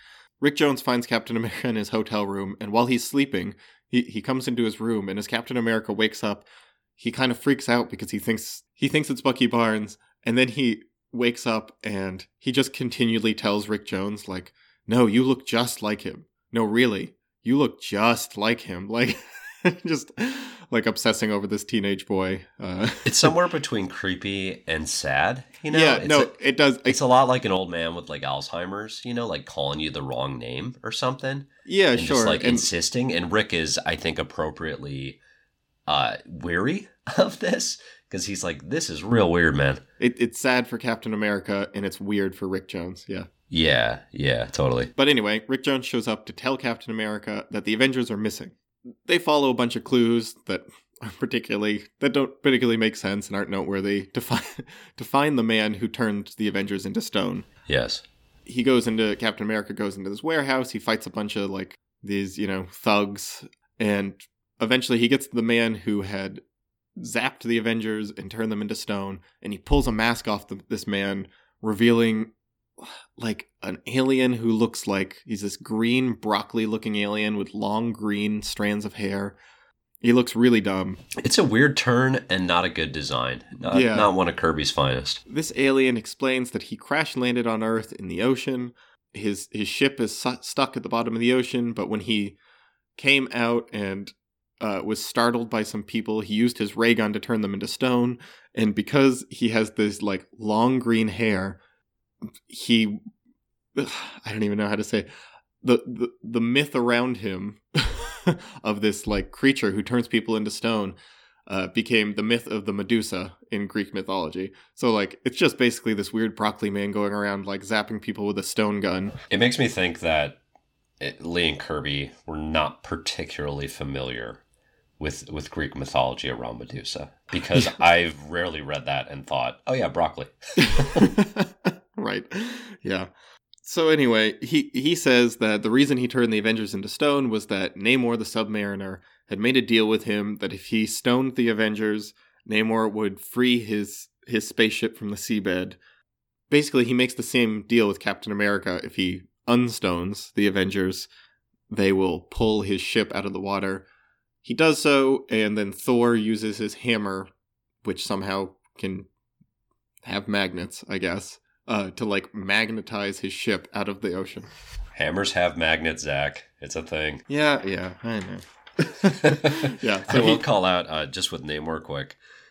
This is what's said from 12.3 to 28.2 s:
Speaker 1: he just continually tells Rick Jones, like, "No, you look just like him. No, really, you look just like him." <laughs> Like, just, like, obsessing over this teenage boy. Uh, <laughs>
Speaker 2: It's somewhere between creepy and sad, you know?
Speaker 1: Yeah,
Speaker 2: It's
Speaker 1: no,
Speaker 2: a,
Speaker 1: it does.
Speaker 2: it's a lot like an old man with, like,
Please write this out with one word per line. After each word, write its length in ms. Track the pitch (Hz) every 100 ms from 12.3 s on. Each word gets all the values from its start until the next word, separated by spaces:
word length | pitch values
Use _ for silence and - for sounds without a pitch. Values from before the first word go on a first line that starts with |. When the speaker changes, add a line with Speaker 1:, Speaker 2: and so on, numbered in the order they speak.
| _
Speaker 1:
he 140 | 135
just 220 | 127 131
continually 600 | - 123 - 117 113 110
tells 360 | 110 107 104 104
Rick 160 | 104 -
Jones, 420 | 95 101 104 -
like, 240 | 90 90 _ _ _ -
"No, 200 | 120 117
you 180 | 117
look 240 | 131 131 -
just 340 | 117 120 -
like 200 | 104 104
him. 240 | 95 - - _ _
No, 120 | 117 110
really, 480 | 113 123 98 - _ _ _
you 160 | 110 139
look 240 | 131 -
just 540 | - 101 117 117 - -
like 240 | 107 117
him." 280 | - 90 101
<laughs> 100 | 117 113 - - - - - 185
Like, 180 | 175
just, 280 | 175 151 - - 254 269 - - -
like, 160 | 117 110
obsessing 460 | 104 113 107 110
over 160 | 101 98
this 160 | 104
teenage 420 | - 113 101 95 -
boy. 400 | 95 92 92 - -
Uh, 280 | 92 92 113 -
<laughs> 80 | -
Speaker 2:
It's 120 | -
somewhere 300 | 156 165 175
between 400 | 165 135 110 92
creepy 760 | - 95 90 101 98 95 - -
and 200 | 80 76
sad, 560 | - 73 67 87 131 - -
you 80 | 151
know? 80 | 156
Speaker 1:
Yeah, 160 | 156 120
Speaker 2:
It's 120 | 143
Speaker 1:
no, 140 | 147
Speaker 2:
a, 100 | 127 - 135
Speaker 1:
it 60 | 131
does. 220 | 143 127 127
Speaker 2:
it's 140 | 131
a 80 | 131
lot 200 | 127 127
like 180 | 127 107
an 60 |
old 200 | 95 87
man 240 | 85 82 87
with, 120 | 76
like, 140 | 73